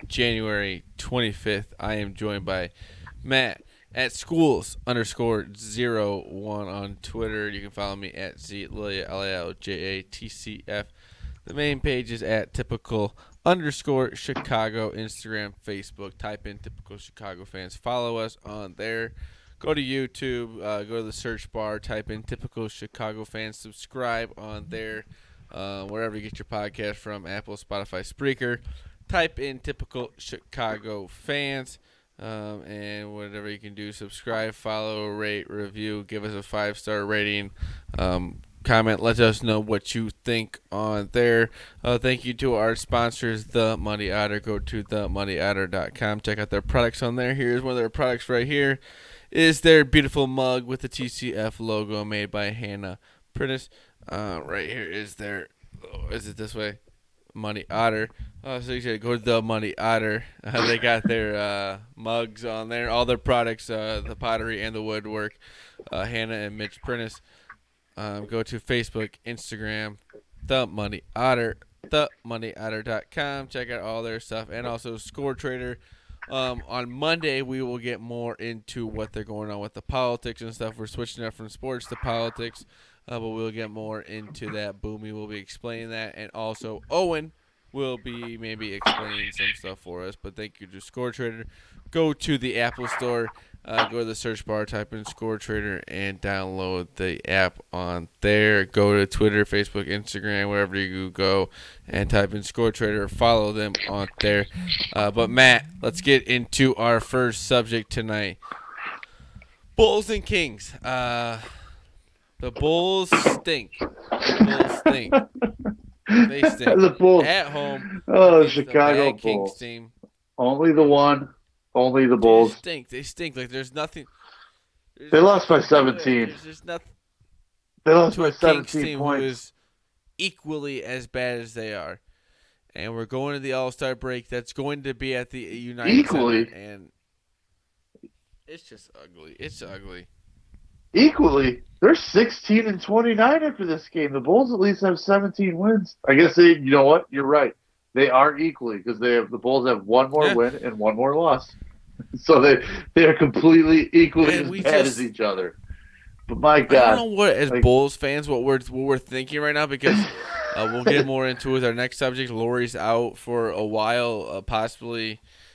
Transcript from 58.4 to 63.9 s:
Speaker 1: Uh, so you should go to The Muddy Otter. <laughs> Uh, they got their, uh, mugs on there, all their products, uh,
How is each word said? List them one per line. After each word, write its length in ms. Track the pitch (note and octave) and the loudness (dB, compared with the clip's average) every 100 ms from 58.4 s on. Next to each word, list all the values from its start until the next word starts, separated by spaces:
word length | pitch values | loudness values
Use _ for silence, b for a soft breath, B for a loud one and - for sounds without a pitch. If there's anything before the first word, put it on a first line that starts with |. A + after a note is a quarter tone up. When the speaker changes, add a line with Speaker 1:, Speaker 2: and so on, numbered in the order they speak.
Speaker 1:
Uh, 160 | C3+ B2+ | -12 -10
so 120 | A#2+ | -8
you 100 | B2+ | -8
should 180 | A#2+ A2 | -6 -4
go 160 | A#2 A#2+ | -4 -2
to 80 | |
The 160 | A2 A2+ | 2 2
Muddy 340 | A2 A2 G#2+ - | 2 -2 -4 -2
Otter. 460 | A2 A2+ A2 G#2+ - | 0 0 0 -4 -8
<laughs> 100 | b | b
Uh, 220 | A2 B2 A2+ | -6 -2 0
they 140 | A#2 | 0
got 240 | A#2+ A2+ | 2 2
their, 320 | - A2+ G#2+ G#2 | 0 -2 -2 -4
uh, 420 | G#2 G2+ G2 G2 A2+ C3 | -4 -4 -6 -8 -16 -12
mugs 480 | A2+ A#2 A2+ G#2+ | -6 -4 -4 -8
on 260 | A#2 A2 A2+ | -10 -10 -8
there, 200 | A#2 A#2 | -6 -2
all 160 | A#2 B2 | 0 2
their 140 | A#2+ | 0
products, 500 | - B2 A#2 A2 - | 2 2 2 -4 -6
uh, 320 | A2 G#2+ | -6 -4